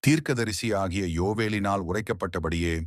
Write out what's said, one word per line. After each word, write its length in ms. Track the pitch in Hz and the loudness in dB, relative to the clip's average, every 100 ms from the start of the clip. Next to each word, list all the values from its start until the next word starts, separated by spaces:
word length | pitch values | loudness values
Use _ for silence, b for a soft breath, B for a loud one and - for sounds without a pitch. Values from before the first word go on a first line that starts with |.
தீர்க்கதரிசி 680 | - 160 151 127 110 95 113 | 6 4 2 0 0 -2 0
ஆகிய 300 | 98 95 90 | 0 0 0
யோவேலினால் 800 | 92 82 92 107 110 104 98 101 85 | -2 0 0 0 0 0 0 0 0
உரைக்கப்பட்டபடியே 840 | 95 113 104 98 85 82 82 85 82 | -4 -2 -4 -2 -2 -2 0 0 -2